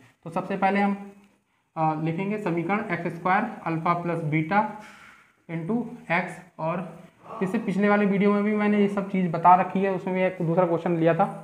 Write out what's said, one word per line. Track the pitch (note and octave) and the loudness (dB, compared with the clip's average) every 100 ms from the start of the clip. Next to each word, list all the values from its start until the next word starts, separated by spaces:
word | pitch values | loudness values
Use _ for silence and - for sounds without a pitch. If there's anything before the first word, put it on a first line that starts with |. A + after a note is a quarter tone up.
| - _ | -20 _
तो | E3 | -10
सबसे | E3+ F3+ G3 | -8 -6 -2
पहले | F#3+ G3+ | 0 2
हम, | G3+ G3+ - - - _ _ _ _ - | 0 -2 -8 -20 -20 _ _ _ _ -2
अ, | D#3+ D#3 | -2 0
लिखेंगे | D#3+ E3 G3 G#3+ | -2 -2 -4 -4
समीकरण | F3+ E3+ E3 G3+ - | -2 -2 -2 -2 -2
एक्स | E3+ E3+ | -6 -6
स्क्वायर | D#3+ F#3 F#3+ A3+ - E3+ | -4 0 0 -2 -6 -6
अल्फा | D#3+ E3+ | -2 -2
प्लस | E3+ E3+ E3 D#3 | -2 -2 -4 -2
बीटा | D#3 D#3 G3+ A3+ - - - - - _ _ - | -2 0 0 0 -4 -18 -20 -20 -20 _ _ -12
into | E3 D#3+ A#3 A3+ - - | -8 -4 -4 -4 -10 -4
x, | E3+ F#3 - - - | -2 -2 -8 -16 -8
और | D#3+ F3 F#3 - - _ - - | -4 -4 -6 -14 -20 _ -16 -6
इससे | F#3 A3+ | -4 -2
पिछले | G#3+ F#3 G#3 | -2 0 4
वाले | G#3 G3+ | 4 4
video | F#3+ G3+ | 4 4
में | G#3 | 4
भी | G#3 G#3+ | 2 0
मैंने | G#3 G#3 | 2 4
ये | G3 | 2
सब | G3+ F#3+ | 0 -2
चीज़ | F#3+ F3+ | 0 0
बता | E3 F3 F3+ | 4 8 8
रखी | F#3 F#3+ | 6 0
है, | G3 | 0
उसमें | F#3 F#3 F#3 | -2 -2 0
भी | |
एक | F#3 F#3 | 0 0
दूसरा | E3 E3 F3+ | 0 2 4
question | E3 F3 E3+ | 2 0 2
लिया | D#3+ | 2
था, | E3 G3 - | 4 0 -2